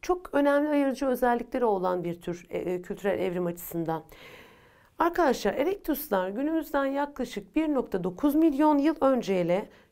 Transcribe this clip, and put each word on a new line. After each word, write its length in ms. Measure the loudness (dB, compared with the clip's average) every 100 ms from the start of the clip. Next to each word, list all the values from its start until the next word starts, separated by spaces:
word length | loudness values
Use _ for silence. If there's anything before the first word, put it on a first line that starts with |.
çok 320 | -2 -4 -2
önemli 340 | 2 4 4 2
ayırıcı 380 | 2 2 0 -2
özellikleri 580 | 2 2 2 -2 0
olan 400 | 2 2 0 -2
bir 160 | -4 -6
tür, 260 | -8 -10 -8
e, 80 | -8
e, 240 | -4 -6
kültürel 360 | -6 -6 -2 -2
evrim 280 | -2 -2 -4
açısından. 580 | -6 -8 -6 -4 -4 -6 -20 -20 -20 -20 -20 _ _ _ _
Arkadaşlar 560 | 0 4 2 2 0
erectuslar 720 | 0 -2 -2 -4 -4 0 -2 0
günümüzden 580 | -2 -2 -2 -2 -2 -2
yaklaşık 720 | -2 -4 -4 -8 -8 -6 -2
bir 180 | 0
nokta 300 | 0 -2 -2
dokuz 300 | -4 0 0
milyon 440 | 4 2 4 4 4
yıl 180 | 2 2
önce 400 | 2 2 0 0
ile 280 | 2 0 -2 -14 _